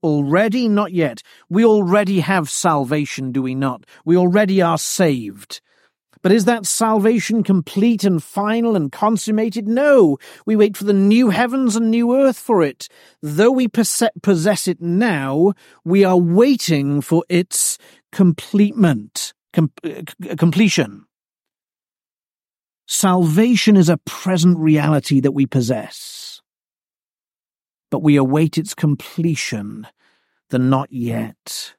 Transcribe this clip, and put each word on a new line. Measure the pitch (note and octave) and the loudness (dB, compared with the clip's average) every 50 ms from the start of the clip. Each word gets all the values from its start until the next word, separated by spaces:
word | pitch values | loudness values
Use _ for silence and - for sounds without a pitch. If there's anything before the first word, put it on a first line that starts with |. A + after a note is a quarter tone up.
| - | 0
Already, | E3 D3+ D3 C#3+ C#3 D3+ F3+ G#3+ A3+ G3+ B3+ B3 A3+ | 0 0 0 0 2 2 2 2 2 0 0 0 0
not | G#3 G#3 G#3 F3 F#3 | 0 0 0 -2 -2
yet. | F3 D#3+ C#3 A#2 G#2+ - _ - _ _ _ | -2 -2 -2 -4 -8 -20 _ -20 _ _ _
We | E3+ G3+ A3+ | 0 2 4
already | A3+ G#3+ G#3 G3 F3 F#3 G#3 G#3 F#3 G3 F#3 | 4 4 4 2 2 2 0 2 0 -2 -2
have | D3+ - G3 F#3 D#3 C3+ | 0 0 0 -2 -2 -4
salvation, | - - - F3+ D#3+ C#3+ C3+ B2 D3 D3+ D3 C3+ - - C3+ C3 B2 | -8 -2 0 0 0 0 -2 -2 -2 -4 -4 -6 -8 -8 -8 -6 -4
do | C3+ C3 | -4 -4
we | C3 B2+ | -4 -4
not? | C3 C#3 C3+ B2+ A2 _ _ - - _ | -4 -4 -4 -4 -6 _ _ -20 -12 _
We | E3 E3+ | 2 2
already | F3+ F3+ F3+ F3 G#3 G#3+ F#3+ F#3+ F#3+ F3+ | 4 4 4 4 2 2 2 2 2 2
are | E3+ E3 D#3 | 2 0 -2
saved. | - - - - F#3+ D#3+ C#3 B2 A2+ G2+ F#2+ G2+ G#2 _ - - _ _ _ _ _ _ _ _ _ _ _ _ _ | -4 -6 -2 0 0 2 0 -2 -6 -10 -14 -16 -20 _ -20 -20 _ _ _ _ _ _ _ _ _ _ _ _ _
But | F3+ G3 | 2 2
is | A#3 G3 | 4 4
that | G#3 A#3+ A3+ G3 | 2 0 0 -2
salvation | - - - A3+ A3+ A3 G#3+ G3 A3+ A#3+ A3+ - - G#3+ A#3 G3+ | -4 -2 -2 0 0 0 2 2 2 0 0 -2 -2 -2 -2 0
complete | - G3 F#3 D#3 - - G3 G3 A#3+ A#3 G3 - | 2 0 0 0 -4 -2 0 2 2 0 0 0
and | G3+ F3+ D#3+ - | 0 0 -2 -4
final | - - G3+ G3+ G#3 A3 A#3 A#3 A#3 A3 | -6 -6 -4 -4 -2 -2 -2 -2 0 -2
and | F#3+ D3+ C3+ | -2 -2 -4
consummated? | - - - G#3+ A3+ G3+ - - G#3+ G#3+ A3 A#3 F#3+ A#3 G#3 G#3 | -4 -2 -2 -2 -2 -2 -4 -2 -2 -2 -2 -2 -4 -6 -6 -4
No, | A3+ B3 C#4+ D4 C#4+ C4 G3+ D#3 C#3 - - - - - _ | -2 0 2 4 4 6 4 4 2 -2 -8 -20 -20 -14 _
we | - A3 | -2 2
wait | G#3+ G#3 G#3+ G3 | 2 2 2 0
for | - G3 | -4 -2
the | G3+ G3+ | 0 2
new | G3 G3 G3+ G#3+ A#3+ B3+ A3+ | 2 4 4 4 4 4 2
heavens | F3+ F#3 A#3+ A#3+ A#3+ C4+ C4 A#3+ G3+ | 2 0 -2 -2 -2 -2 -2 -2 0
and | A3 A#3 A3 | 0 0 0
new | A3+ A#3 A#3+ A#3 B3 | 0 0 0 0 2
earth | C4+ C#4 C4+ A#3+ - | 2 2 0 0 -2
for | - - A#3 F#3+ E3 | -4 0 0 2 2
it. | C#3 - _ - - _ _ _ _ _ _ - | 0 -2 _ -20 -20 _ _ _ _ _ _ -10
Though | D3+ D3 D#3 G#3 A#3+ C4+ | -8 0 2 2 2 2
we | B3+ B3+ A3 | 2 -2 0
posse-, | _ A#3 A3+ - - - A#3 A3 - F3 - | _ -2 -2 -2 0 -2 -2 -2 -4 -2 0
possess | G3+ G3 E3 D#3 G3+ G#3 - - | 0 2 2 2 0 0 0 -2
it | F#3 F3 - | -6 -6 -4
now, | E3+ E3+ F3 F#3 A#3 A#3 F#3 D3 C3+ C3+ C3+ D3+ E3+ G3+ G3 _ _ _ _ _ _ | -4 -2 -2 0 0 0 -2 -2 -4 -4 0 2 2 2 0 _ _ _ _ _ _
we | E3 F3+ G3 G3 | 0 2 4 4
are | F#3 F3+ | 4 4
waiting | F3+ F3 E3+ E3+ G3 A#3 C#4 C#4 A#3 - - E3 C#3+ C#3 C#3 C#3+ D3 | 2 2 2 4 4 4 4 2 0 0 -2 0 0 0 -2 -2 -2
for | C3 - E3 E3 E3+ _ | -2 0 0 -2 0 _
its | F3+ E3+ F3+ _ - - - - - - _ - _ _ _ _ | -2 -2 -2 _ -4 -4 -4 -4 -6 -8 _ -20 _ _ _ _
completement, | - - G3 F3+ D#3+ - - - - G3+ G#3 G#3 G#3+ A#3 G3 E3+ C#3 A2 G#2 A2 _ - - - _ _ _ _ - | -2 2 2 2 2 0 -6 -4 0 2 2 2 2 2 2 2 2 -2 -6 -12 _ -12 -12 -12 _ _ _ _ -2
com-, | - D#3+ D3 _ - - | -2 -2 -2 _ -10 -12
uh, | E3 - - E3 - - _ | -12 -12 -12 -16 -16 -16 _
c-, | F3+ F#3+ - | -12 -12 -6
completion. | D#3 E3 E3+ D#3 F3 A3+ G3 - - C#3 G#2+ G2+ - _ _ _ _ _ _ _ _ _ _ _ _ _ _ _ _ _ _ _ _ _ _ _ _ _ _ _ _ _ _ _ _ _ _ _ _ _ _ | -2 -2 0 2 2 0 2 2 0 -2 -4 -6 -20 _ _ _ _ _ _ _ _ _ _ _ _ _ _ _ _ _ _ _ _ _ _ _ _ _ _ _ _ _ _ _ _ _ _ _ _ _ _
Salvation | - - - F#3+ F3+ F#3 F3+ D#3+ D3+ F3+ A3 A#3+ B3 G3 - - G#3 | -6 0 0 2 2 2 2 2 2 2 2 4 2 2 4 4 6
is | G3 F3 D#3 | 6 6 4
a | F3 D3+ | 2 0
present | _ - - - - F#3 F#3 F3 D#3+ F#3 F3 D#3+ | _ -12 -16 -10 -6 -4 -2 2 2 2 2 4
reality | D#3 D#3 D#3 D3+ C#3+ D3+ D#3 C#3+ - - D3 C3+ | 2 2 2 2 2 2 0 0 0 0 0 0
that | B2+ C#3+ C3 | 0 0 0
we | C#3 C#3 | 0 -2
possess, | B2 - C3+ B2 A2+ B2+ A2 G#2+ - - - - - - - - - - - _ _ _ _ _ _ _ _ _ _ _ _ _ _ _ _ _ _ _ _ _ _ _ _ _ _ _ _ _ _ | 0 0 -2 -2 -2 -4 -6 -6 -12 -18 -18 -18 -18 -18 -18 -18 -20 -20 -20 _ _ _ _ _ _ _ _ _ _ _ _ _ _ _ _ _ _ _ _ _ _ _ _ _ _ _ _ _ _
but | - C#3+ - | -8 -2 2
we | D3+ D3 | 2 2
await | C#3+ C3+ C3 C3+ D3+ D#3+ D#3 - E3 | 4 2 2 0 0 0 0 0 -4
its | D#3 - - | -6 -6 -8
completion, | - - D3+ C#3+ - - - - - E3 E3+ D#3 - - - B2 G#2+ G2+ G#2 A2 A2 G#2+ - _ _ _ _ _ _ _ _ _ _ _ _ | -4 -2 -2 -2 -2 -6 -14 -8 -4 -2 -2 -2 -4 -6 -8 -8 -8 -10 -10 -14 -16 -18 -20 _ _ _ _ _ _ _ _ _ _ _ _
the | - B2+ | -4 -2
not | B2+ B2+ C3+ C3 C3+ - - | 0 2 0 0 -2 -6 -10
yet. | B2 A#2+ A#2 A#2 A2+ A2+ A2 - _ _ - - - - - _ | -8 -8 -6 -6 -6 -6 -8 -12 _ _ -14 -14 -14 -14 -16 _